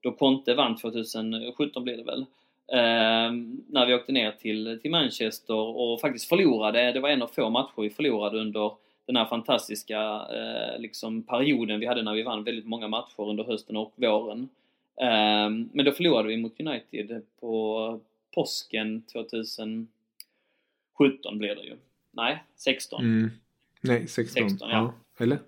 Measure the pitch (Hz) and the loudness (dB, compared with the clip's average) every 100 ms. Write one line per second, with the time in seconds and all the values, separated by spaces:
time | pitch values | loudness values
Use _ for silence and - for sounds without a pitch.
0 | 127 - 139 135 127 123 131 110 120 113 | -4 2 4 4 2 2 2 0 -4 -6
1 | 110 117 110 113 117 127 147 131 123 117 | -6 -4 -4 -4 -6 -4 -4 -2 -8 -8
2 | 117 - 131 _ _ _ _ 127 117 117 | -6 -6 -8 _ _ _ _ 2 4 4
3 | 110 113 117 117 117 131 - 147 123 123 | 4 4 2 -2 -6 -12 -2 2 4 4
4 | 120 135 110 - 113 107 110 113 147 170 | 2 0 0 -2 -4 -4 -4 -6 -2 0
5 | 139 - 110 - _ 110 110 113 120 117 | 0 0 -4 -4 _ -2 -2 -2 -2 0
6 | 151 120 - 170 185 113 107 113 123 127 | -2 -4 0 4 6 4 2 4 2 2
7 | 139 143 117 - 117 117 135 - 107 - | 2 0 0 0 0 0 -2 -2 -4 0
8 | 151 110 104 110 110 107 107 - _ _ | 0 0 0 -2 -4 -2 -2 -4 _ _
9 | - 127 110 117 113 123 - 107 - 110 | -2 0 0 -2 0 0 0 -10 -6 -4
10 | 107 107 - 117 113 113 117 120 113 - | -2 -4 -6 -8 -6 -6 -6 -6 -10 -10
11 | 117 113 110 120 139 135 113 104 117 120 | -6 -6 -2 0 2 2 0 -2 0 -2
12 | 110 107 117 113 107 117 110 117 107 110 | 0 -2 -2 -4 -4 -6 -6 -8 -4 -6
13 | - - 104 107 110 107 - 107 110 _ | -6 -8 -6 -4 -4 -6 -4 -6 -6 _
14 | 123 107 107 110 131 _ _ _ _ - | 2 2 0 -8 -10 _ _ _ _ -2
15 | 127 110 107 107 107 110 113 143 139 135 | 2 4 6 4 2 0 -2 2 2 4
16 | 175 127 110 113 113 - 160 127 - 120 | 4 4 2 0 -4 -6 -6 -6 -8 -8
17 | 104 117 104 _ 120 113 110 110 110 113 | -8 -8 -12 _ -4 -2 0 0 -2 -6
18 | _ _ _ - - - - 110 107 110 | _ _ _ -2 -2 -2 -6 -4 -4 -4
19 | 113 123 113 117 113 - 110 113 113 _ | -8 -10 -6 -6 -6 -8 -6 -6 -8 _
20 | _ _ - _ _ _ _ _ _ _ | _ _ -20 _ _ _ _ _ _ _
21 | 139 135 - 107 107 101 - - _ _ | 4 4 -8 -6 -4 -6 -10 -18 _ _
22 | _ - 117 147 - _ - 131 - 117 | _ -4 -2 -2 -8 _ -2 -2 -2 -2
23 | 120 110 113 113 _ _ _ _ 131 120 | 2 4 2 -2 _ _ _ _ 0 0
24 | - - 117 - 107 98 110 110 117 120 | 0 -4 -2 0 0 -2 -2 0 0 -4
25 | _ _ 120 139 | _ _ 0 0